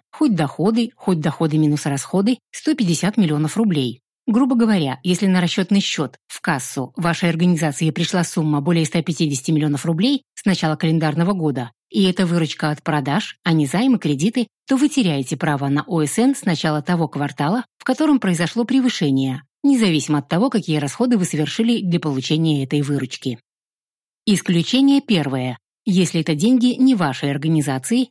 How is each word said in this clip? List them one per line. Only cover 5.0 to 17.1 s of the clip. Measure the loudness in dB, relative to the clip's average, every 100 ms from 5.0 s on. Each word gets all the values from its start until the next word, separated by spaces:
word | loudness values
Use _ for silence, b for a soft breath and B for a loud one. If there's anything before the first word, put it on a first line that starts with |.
если | -2 0 2
на | 2
расчётный | 2 -2 0 0
счёт | 0 -4 -6 -6 _
в | -10
кассу | -4 -4 -4 -8 -8 -4
вашей | -4 0 0
организации | 2 2 2 0 0 -2
пришла | -2 -2 -2
сумма | -2 -2 0 0
более | 0 0 0
ста | -2
пятидесяти | -4 -2 -2 -2 0
миллионов | 0 0 -2 -2
рублей | 0 0 0 -4
с | -6 -2
начала | 0 0 0
календарного | 0 2 0 0 -2
года, | 0 -2 -4 -8 _ _
и | 0 0
это | 2 0
выручка | 0 -2 -2 -4
от | -4
продаж, | -2 -2 0 -2 -4 -8
а | 0
не | 2 2
займы, | 0 2 2
кредиты, | 0 0 0 -2 -6 _ -2
то | 0
вы | 2
теряете | 2 0 0 -2 -4
право | -2 -2 0
на | -2 0
О | -2 0
С | 2
Н | 0 2
с | -2
начала | -2 0 -2
того | 0 -2
квартала, | -2